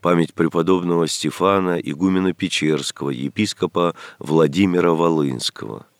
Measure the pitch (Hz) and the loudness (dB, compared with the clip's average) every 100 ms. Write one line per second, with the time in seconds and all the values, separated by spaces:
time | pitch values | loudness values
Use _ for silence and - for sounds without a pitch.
0 | 87 87 80 - 85 85 82 92 87 85 | 2 2 2 0 -2 0 2 2 2 0
1 | 80 - 78 - 92 98 92 85 - 73 | 0 -2 -6 0 2 2 0 -2 -4 -2
2 | 95 92 92 85 92 - 78 76 69 - | 0 2 0 -2 -4 -2 0 0 -4 -8
3 | 71 64 69 - 104 - 90 - 87 - | -8 -6 -6 -4 -4 -2 -4 0 -2 -2
4 | - - - 80 78 76 98 87 85 82 | -16 -16 0 2 4 4 2 4 2 2
5 | 85 80 71 62 - - 52 53 - | 2 2 0 -4 -8 -8 -14 -14 -18